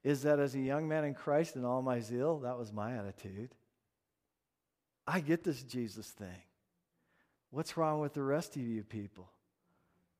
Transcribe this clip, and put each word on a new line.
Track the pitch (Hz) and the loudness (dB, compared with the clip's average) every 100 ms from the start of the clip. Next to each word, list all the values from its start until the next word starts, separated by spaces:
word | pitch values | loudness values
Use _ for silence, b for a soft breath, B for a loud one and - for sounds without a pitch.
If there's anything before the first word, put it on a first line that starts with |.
is | 139 143 | 2 2
that | 147 147 | 6 6
as | 139 | 4
a | 135 | 2
young | 131 143 156 | 2 2 2
man | 156 | 0
in | 147 | 0
Christ, | 135 - 147 165 | -2 2 4 4
in | 131 123 | -2 0
all | 127 | 0
my | 131 123 | 2 0
zeal, | 110 123 147 160 | 0 0 2 0
that | 123 123 | -2 -4
was | 110 | -6
my | 107 107 123 | -4 -4 -4
attitude. | 101 - 98 98 123 - _ _ _ _ _ _ _ _ _ _ _ _ _ _ - | -6 -10 -12 -10 -12 -14 _ _ _ _ _ _ _ _ _ _ _ _ _ _ -2
I | 175 | 0
get | 147 165 | 2 2
this | 175 131 | 2 -2
Jesus | 131 123 117 104 104 | -4 -4 -4 -6 -14
thing. | - 98 92 - _ _ _ _ _ _ _ _ _ _ | -12 -12 -12 -20 _ _ _ _ _ _ _ _ _ _
What's | 135 160 - | -4 -4 2
wrong | 156 151 | 2 2
with | 147 | 0
the | 147 | 0
rest | 135 147 170 143 | 2 2 0 -4
of | |
you | 120 113 | -2 -2
people? | 104 107 101 - 90 _ _ _ _ _ _ _ _ | -4 -8 -8 -12 -20 _ _ _ _ _ _ _ _